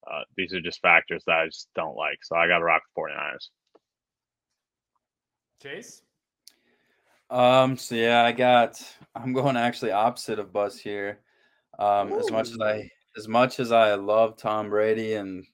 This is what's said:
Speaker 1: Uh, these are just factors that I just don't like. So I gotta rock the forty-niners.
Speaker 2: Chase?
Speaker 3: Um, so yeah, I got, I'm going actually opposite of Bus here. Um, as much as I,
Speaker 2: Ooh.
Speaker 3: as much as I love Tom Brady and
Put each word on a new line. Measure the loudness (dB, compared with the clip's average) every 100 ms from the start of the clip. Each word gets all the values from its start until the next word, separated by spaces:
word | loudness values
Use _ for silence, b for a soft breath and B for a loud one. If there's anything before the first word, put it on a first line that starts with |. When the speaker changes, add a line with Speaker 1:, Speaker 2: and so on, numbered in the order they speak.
| -10
Speaker 1:
Uh, | -12 -12 -10
these | -8
are | -6
just | -8 -2
factors | 4 4 2 -8 -2
that | 0
I | 0
just | -6 -12 -8
don't | -8 -6
like. | -8 -8
So | -4 0
I | 2
gotta | 2
rock | 2 0
the | _
forty-niners. | -10 -8 -8 -10 -10 -16 _ _ _ _ _ _ _ _ _ _ _ _ _ _ _ _ _ _ _ _ _
Speaker 2:
Chase? | -18 -16 -18 -20 _ _ _ _ -20 _ _ _ _ _ _ _ _
Speaker 3:
Um, | 2 6 6 4 0
so | -6 0
yeah, | 4 4
I | 4
got, | 4 4 6 4 -2 -20 -20 -20 -12
I'm | -4
going | -2 0 0
actually | -2 -2 -4
opposite | 0 0 -2 -8 -8
of | -6
Bus | -4 -4 -6
here. | -10 -8 -8 -10 _ _ _ _ _ -4
Um, | 0 2 0
as | -2 -2
much | -2 -4
as | -4
I, | -2 -2
Speaker 2:
Ooh. | -8 _ _ -16
Speaker 3:
as | -2
much | 2 2 0
as | 2
I | 4 4
love | 2 2 2 2 0
Tom | -4 -4 -2
Brady | 0 2 0 -2
and | -4 -6 -12 -14